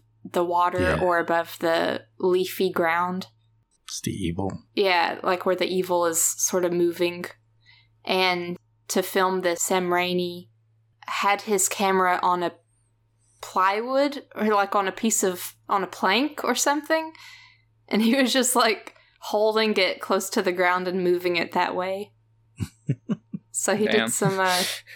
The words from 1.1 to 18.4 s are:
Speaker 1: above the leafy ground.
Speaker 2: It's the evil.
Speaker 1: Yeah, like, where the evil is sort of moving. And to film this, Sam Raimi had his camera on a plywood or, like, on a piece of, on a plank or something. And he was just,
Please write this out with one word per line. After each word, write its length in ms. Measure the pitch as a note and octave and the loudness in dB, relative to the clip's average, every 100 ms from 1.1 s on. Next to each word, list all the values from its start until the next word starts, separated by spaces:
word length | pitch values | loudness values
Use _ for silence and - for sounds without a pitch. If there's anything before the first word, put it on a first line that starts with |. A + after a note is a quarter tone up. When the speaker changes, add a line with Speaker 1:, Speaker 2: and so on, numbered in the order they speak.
| E3+ | 2
Speaker 1:
above 380 | E3+ E3+ E3 - | 2 0 0 -4
the 440 | E3+ E3 E3+ - - - | 0 2 0 -4 -8 -2
leafy 520 | F#3 F3+ F3+ - F#3 | 0 2 0 0 0
ground. 560 | - E3 E3+ F3+ F#3 - _ _ _ _ _ - | 2 2 0 -2 -4 -8 _ _ _ _ _ -14
Speaker 2:
It's 120 | - | -8
the 100 | - | -6
evil. 500 | - F2 E2+ F#2+ - - | -4 -4 -4 -6 -8 -6
Speaker 1:
Yeah, 440 | - F#3+ F3 E3+ - | 0 2 2 0 -2
like, 220 | - F3+ F#3+ | -2 0 0
where 100 | F3+ | 0
the 100 | F3+ | 0
evil 380 | F#3 F3+ F3 E3+ | -2 0 0 0
is 160 | E3 | 0
sort 420 | - - - F#3 | -2 -2 -2 0
of 80 | F3 | 0
moving. 520 | F3 F3 E3+ F3 F3 F3 - _ _ _ - _ _ | 0 0 0 -2 -2 -12 -16 _ _ _ -20 _ _
And 520 | - F#3 F#3 F3+ F3 F3+ _ _ - | -2 0 2 0 -4 -10 _ _ -4
to 140 | G3+ | -2
film 380 | F#3 G3+ F#3 F#3 | 0 2 2 2
this, 220 | F3+ E3+ | 0 -2
Sam 260 | - F#3 F3+ | 0 0 2
Raimi 600 | F3 F3+ F3+ F3+ F3 - _ _ _ _ _ - | 0 0 -2 -4 -8 -16 _ _ _ _ _ -10
had 340 | - G3+ G3+ | -2 0 0
his 260 | - G3+ - | 0 0 0
camera 520 | - G3 F#3+ F#3 F3+ | 0 2 2 2 2
on 200 | F3+ F3+ | 0 0
a 80 | E3+ - _ _ _ _ _ _ _ _ | -2 -6 _ _ _ _ _ _ _ _
plywood 840 | - G3 F#3 G#3 A#3+ C4+ C#4+ C#4+ - - | -6 0 2 2 0 2 2 -2 -10 -2
or, 80 | G#3+ | 2
like, 260 | G#3 G3 G#3 | 2 4 0
on 100 | F#3+ | 0
a 60 | |
piece 320 | F#3 A3+ - | -2 0 2
of, 320 | F#3+ F3+ - - - | 0 -2 -8 -14 -4
on 140 | G3+ | -2
a 40 | F#3 | -2
plank 560 | - F#3+ G#3 D4+ - | -2 0 2 0 -2
or 100 | - | -2
something. 580 | A#3+ D4 D4 D4 D#4+ D#4+ - - - - _ _ _ _ | 0 0 0 0 -2 -2 -12 -20 -20 -20 _ _ _ _
And 140 | G3+ | 0
he 120 | A3+ | 4
was 180 | C4+ B3+ | 4 2
just, 220 | C4 | 2